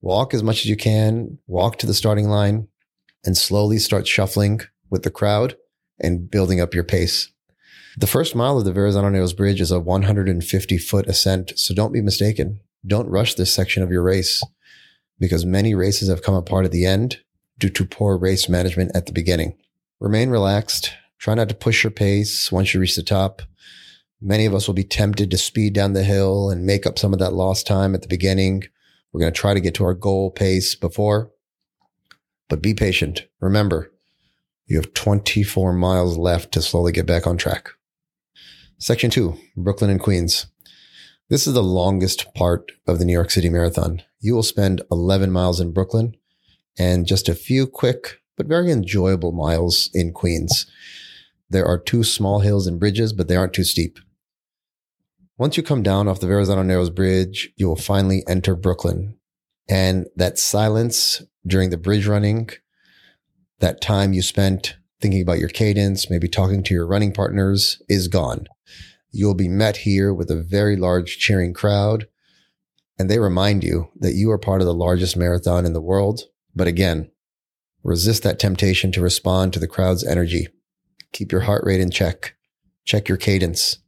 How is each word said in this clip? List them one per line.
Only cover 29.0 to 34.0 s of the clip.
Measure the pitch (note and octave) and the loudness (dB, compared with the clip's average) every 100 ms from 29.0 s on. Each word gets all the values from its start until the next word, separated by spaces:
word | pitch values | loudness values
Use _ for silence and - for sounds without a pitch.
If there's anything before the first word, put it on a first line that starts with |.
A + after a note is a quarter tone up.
| _ | _
We're | - | -2
gonna | E2 | -2
try | - G2+ | 0 0
to | G2 | 0
get | F2+ E2 | 0 0
to | |
our | F#2 | -2
goal | F2+ G2+ F#2+ F#2+ | 0 -2 -2 -2
pace | - G2 F#2 F#2 | -2 0 0 -2
before, | - F2 - G#2 G#2 A2+ _ _ _ _ _ _ _ _ _ _ _ _ | -4 -6 -2 0 0 -2 _ _ _ _ _ _ _ _ _ _ _ _
but | D2+ | -2
be | F2 | 0
patient. | G#2+ G#2 F#2 D2+ D#2+ - _ | 0 0 0 -2 -6 -12 _
Remember, | F#2+ G2+ G#2 E2 - _ | 0 2 2 -2 -6 _